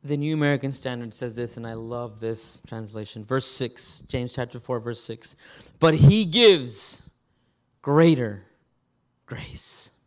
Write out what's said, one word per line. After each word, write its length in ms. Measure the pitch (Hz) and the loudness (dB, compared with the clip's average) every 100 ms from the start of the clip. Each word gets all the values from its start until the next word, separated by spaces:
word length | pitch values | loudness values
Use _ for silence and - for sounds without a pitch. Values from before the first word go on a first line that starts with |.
The 120 | 143 147 | -4 -4
New 180 | 147 | -2
American 380 | 156 147 139 135 | 0 0 0 -2
Standard 420 | 131 131 123 117 | -8 -10 -10 -12
says 220 | 107 123 110 | -10 -10 -8
this, 200 | 120 - | -10 -8
and 100 | 117 | -12
I 80 | |
love 440 | 113 113 120 120 107 | -12 -10 -10 -10 -8
this 420 | 113 110 - - - | -8 -8 -10 -20 -14
translation. 580 | 113 110 107 104 110 | -12 -12 -12 -12 -14
Verse 220 | 104 131 - | -4 -4 -2
six, 540 | - 123 - - - | -6 -8 -8 -12 -12
James 340 | - 131 123 | -8 -6 -6
chapter 240 | - 120 123 | -8 -10 -10
four, 220 | - 123 | -8 -6
verse 200 | 113 117 | -6 -10
six. 360 | - 113 - - - - - _ | -12 -14 -16 -20 -20 -20 -20 _
"But 160 | 165 | 2
he 300 | 156 143 208 | 8 8 8
gives 840 | 196 180 226 180 123 113 - - - _ _ _ _ _ _ _ | 2 6 8 8 2 -10 -12 -12 -18 _ _ _ _ _ _ _
greater 640 | - 147 165 151 117 101 95 _ _ _ _ _ _ _ _ | 0 6 6 4 0 -8 -16 _ _ _ _ _ _ _ _
grace." 640 | - 78 - - - - _ | -16 -14 -12 -12 -14 -16 _